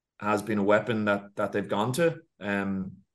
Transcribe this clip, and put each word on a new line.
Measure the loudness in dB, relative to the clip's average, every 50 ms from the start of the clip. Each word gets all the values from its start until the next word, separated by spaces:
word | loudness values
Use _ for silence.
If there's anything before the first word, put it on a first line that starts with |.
| _ _ _ -6
has | 0 0 0 0
been | 0 0 0 0
a | 4
weapon | 4 4 4 4 0 -2 0 0
that, | 0 0 0 -2 -6 -6
that | -4 -4 -2
they've | -2 -2 -2 0
gone | 0 0 0 0 0
to. | 2 2 0 0 -2 -8 _ _ _
Um, | -6 -4 -2 -2 -2 -2 -2 -4 -6 -8 -10 -16 -20 _ _